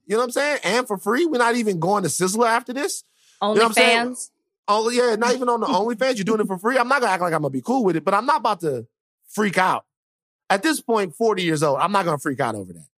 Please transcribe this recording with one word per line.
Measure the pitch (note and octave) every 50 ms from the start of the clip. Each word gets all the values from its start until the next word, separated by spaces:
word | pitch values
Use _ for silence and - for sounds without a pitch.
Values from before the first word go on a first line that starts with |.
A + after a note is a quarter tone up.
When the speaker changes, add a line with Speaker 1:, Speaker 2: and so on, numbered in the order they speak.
| _
Speaker 1:
You | - G3
know | A3+
what | B3+
I'm | A#3+
saying? | B3 C4+ C#4+ D4 C#4+ - -
And | E3+ G#3 B3 B3+ -
for | G#3 F3+
free, | - G3 A#3 C#4 F4
we're | D#4+ D4+ A#3+
not | A#3 A#3 A#3+
even | B3 A3 G#3+ F#3+ E3
going | D#3+ F3+ G#3 G3+ F#3
to | D3+
Sizzler | - - F3 F#3+ G3+ A3+ A#3+ A3+
after | A3+ A#3+ B3+ - A#3+
this. | C4 A#4 F#4 - - - _ _ _ _ _ _ _
You | G3 G#3
know | G#3+
what | G3+ A3+
I'm | A3+ G#3
saying? | A3+ A3+ A3+ A3+ A#3 A#3+ B3
Speaker 2:
OnlyFans? | B3 - - - _ _ _ _ _ _ _ -
Speaker 1:
Oh, | G3+ A3 A3 A#3
yeah, | A#3+ A#3+ B3 A#3+ A3
not | G#3+ A#3 B3 B3+
even | B3+ B3+ B3
on | A#3+ A3+
the | G#3+ D#3+
Speaker 2:
<laughs> |
Speaker 1:
OnlyFans. | D#3 F3+ G#3 A#3 B3 G3 B3+ - C4+
You're | G#3 F#3
doing | - A3+ A3
it | G#3+ F#3+
for | F#3+ E3+
free. | F#3+ A3+ C4+ B3+
I'm | A#3+ B3
not | C#4 C#4
gonna | B3 G#3
act | F#3 F3+
like | F3+ F3 D#3+
I'm | D#3
gonna | D3 C#3
be | C3+ C3
cool | - - B3 C4+ A3+
with | F#3 D#3+ D#3+
it, | D3
but | F#3+ F#3+
I'm | G3+ A#3
not | C#4+ D#4 D4
about | A#3+ A#3 G#3 F3
to | E3 D3+ C3+ A#2+ A2+ - _ _ _ _ _ _ _ _
freak | - G3+ G#3+ G3+ D3 F#3
out. | F#3 F#3 C#3 A2 - _ _ _ _ _ _ _ _ _ _ _ _ _
At | F#3 G3+ G3+
this | D#4+ D4+ D#4
point, | - - A3+ G#3+ G3 F3 -
forty | - A#3 A3 G3+ F#3 F3+
years | E3 D#3 D3 D#3+
old, | D3 C3+ C3
I'm | D3+ F3
not | G3+ G3 F3+
gonna | E3+ D3+ C3+
freak | - D3+ C3+ B2+
out | C3+ A#2 A2
over | G#2 F#2+ F2+
that. | E2+ E2 - _ _